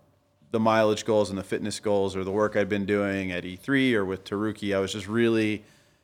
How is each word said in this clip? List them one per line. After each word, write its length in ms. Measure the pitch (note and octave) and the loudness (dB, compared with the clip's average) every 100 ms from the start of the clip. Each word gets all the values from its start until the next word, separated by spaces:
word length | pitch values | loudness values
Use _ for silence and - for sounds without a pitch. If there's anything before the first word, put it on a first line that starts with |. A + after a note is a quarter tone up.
| _ _ _ _ _ | _ _ _ _ _
the 100 | A2+ | 0
mileage 460 | A2 A2 G#2+ G#2+ - | 4 4 4 2 2
goals 240 | G#2+ G2 | 2 2
and 80 | G2 | -2
the 40 | |
fitness 360 | F#2 A2+ G2+ - | -6 -6 -4 -6
goals 360 | G#2+ G2+ G2 F#2 | -2 0 0 -4
or 80 | F#2 | -4
the 60 | |
work 240 | G2+ G#2+ G#2 | 0 0 0
I'd 100 | G2 | 0
been 180 | G#2 G2 | 0 0
doing 460 | G2+ G2+ G2 F#2+ | 0 0 -2 -4
at 140 | F2+ F2+ | -6 -8
E 100 | F#2 | -10
three 400 | - C3+ C3 A2+ | -2 2 2 2
or 80 | |
with 220 | F#2+ F#2+ - | 0 -4 -6
Taruki. 500 | G2+ G#2+ G#2 G2+ G2 | -4 -4 -4 -2 0
I 40 | |
was 120 | F#2+ | 0
just 160 | G#2 F#2+ | -4 -4
really 560 | A2+ A#2 A2+ A2 G#2 - _ _ _ | 0 2 2 0 -2 -10 _ _ _